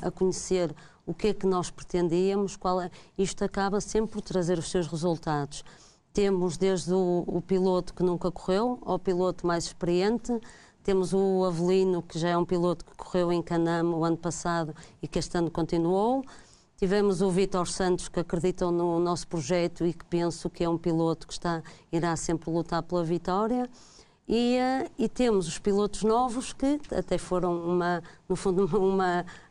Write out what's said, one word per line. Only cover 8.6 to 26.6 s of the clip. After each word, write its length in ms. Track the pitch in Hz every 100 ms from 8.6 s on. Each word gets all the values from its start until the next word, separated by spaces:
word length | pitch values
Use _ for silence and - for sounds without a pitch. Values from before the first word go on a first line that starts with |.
| 247 247 -
ao 120 | 180
piloto 480 | 196 175 185 175 175
mais 200 | 170 160
experiente, 720 | - 175 175 202 240 - 233 - - - _
temos 300 | - 190 180
o 300 | 190 196 185 185
Avelino, 560 | 165 175 190 185 175
que 160 | 170 160
já 100 | 170
é 80 | 170
um 80 | 175
piloto 400 | 180 175 170 -
que 100 | -
correu 380 | - 185 175
em 80 | 175
Canam 540 | 165 170 170 170 170 165
o 100 | 165
ano 120 | 165
passado 580 | 170 - 175 170 156 147 - -
e 60 | -
que 100 | 180
este 180 | - 180
ano 140 | 170
continuou. 760 | 170 160 170 165 190 220 269 262 - - - _ -
Tivemos 460 | 190 208 202 175
o 60 | 196
Vítor 360 | 180 190 190 170
Santos, 400 | - 185 180 -
que 120 | 180
acreditou 520 | 160 170 185 180 180
no 280 | 170 175 170
nosso 280 | 175 175 -
projeto 560 | 170 127 180 170 -
e 100 | 170
que 120 | 165 -
penso 420 | 175 170 160 175
que 160 | -
é 60 | 170
um 80 | 170
piloto 480 | 175 160 165 160 -
que 80 |
está, 300 | - 175 165 - - -
irá 240 | 165 170 160
sempre 360 | - 165 -
lutar 320 | 165 165 165
pela 200 | 165 175
vitória. 640 | 160 170 180 185 220 247 247 - - - - _ -
E, 300 | 226 240 254
eh, 320 | 254 262 - -
e 120 | 226
temos 380 | - 247 196 165
os 100 | -
pilotos 460 | 208 196 208 -
novos 500 | 214 226 254 233 -
que 260 | -